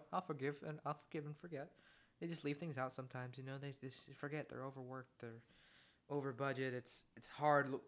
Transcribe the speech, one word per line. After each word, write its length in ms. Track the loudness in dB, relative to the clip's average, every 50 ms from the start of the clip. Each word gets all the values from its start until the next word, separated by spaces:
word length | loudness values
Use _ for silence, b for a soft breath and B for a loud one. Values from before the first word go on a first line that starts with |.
| -2 0 0
I'll 80 | 0
forgive 340 | 0 0 -2 0 0 0 0 0 -4
and, 140 | -6 -6 -2 -2
I'll 120 | -2 -2 -2 -6 -6
forgive 160 | -6 -4 -4
and 100 | -6 -8
forget. 340 | -10 -8 -8 -6 -6 -6 -8 b b b b b b b b b _
They 60 | -4
just 180 | -4 -2 0 0
leave 120 | 0 0
things 200 | 2 -2 -2 0
out 160 | 0 0 0 -2
sometimes, 440 | -4 -6 -4 -6 -6 -6 -6 -6
you 60 | -6 -6
know. 140 | -6 -6
They 160 | -4 -4 -6 -6 -6
just 340 | -8 -8 -8 -10 -12 -14 -8
forget. 320 | -4 -2 -2 0 -2 -2
They're 160 | -4 -4 -4 -4
overworked. 560 | -4 -6 -6 -8 -6 -6 -8 -8 -10 _ -10
They're 220 | -8 -8 -8 -10 -14 b b b b b b b b b b b _ -2
over 220 | 0 2 2 0
budget. 420 | 0 2 2 2 2 2 0 0 0
It's, 300 | -2 -4 -6 -8 -8 -10 -12 _
it's 100 | -16 -14
hard 420 | -12 -2 4 8 10 10 10 10 8
lo-, 120 | 2 -2 -2